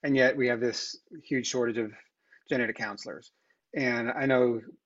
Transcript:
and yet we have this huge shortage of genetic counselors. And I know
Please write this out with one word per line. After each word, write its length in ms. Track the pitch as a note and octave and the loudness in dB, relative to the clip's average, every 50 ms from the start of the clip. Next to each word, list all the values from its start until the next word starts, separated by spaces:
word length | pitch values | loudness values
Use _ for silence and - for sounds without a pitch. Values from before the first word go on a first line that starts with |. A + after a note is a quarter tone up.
| - | 0
and 140 | D3 C#3 C3+ | 2 4 6
yet 180 | B2+ B2+ C3 | 6 6 4
we 120 | C#3+ B2+ B2 | 4 2 2
have 120 | A#2+ A2+ | 2 2
this 400 | A#2+ A#2+ A2 - - - - - _ _ - D#3+ - | 0 -2 -2 -2 -8 -10 -12 -14 _ _ -20 -20 -8
huge 240 | - C#3+ C3 A#2+ - | -4 -4 -2 -2 -2
shortage 300 | - B2+ A#2+ A#2+ A2+ A#2 | -2 0 0 0 0 -2
of 160 | A2+ G#2+ G#2 - - _ _ _ _ _ _ _ _ _ | -4 -4 -6 -16 -20 _ _ _ _ _ _ _ _ _
genetic 260 | D3+ B2+ A#2+ A2+ A2+ | -2 -2 0 -2 -2
counselors. 560 | - A2+ G#2 G2+ G2+ - A2+ F2+ D2 - - _ _ _ _ _ _ _ _ - | -6 -6 -8 -8 -10 -10 -12 -12 -14 -14 -20 _ _ _ _ _ _ _ _ -6
And 380 | - C#3 B2+ A#2+ A#2+ A#2 A#2 | -4 -2 0 0 -2 -2 -4
I 140 | B2+ - C#3 | -4 -2 0
know 340 | C3+ C3 B2+ B2+ B2 A#2+ A2+ - - - _ _ | 2 4 4 4 4 2 -2 -4 -10 -20 _ _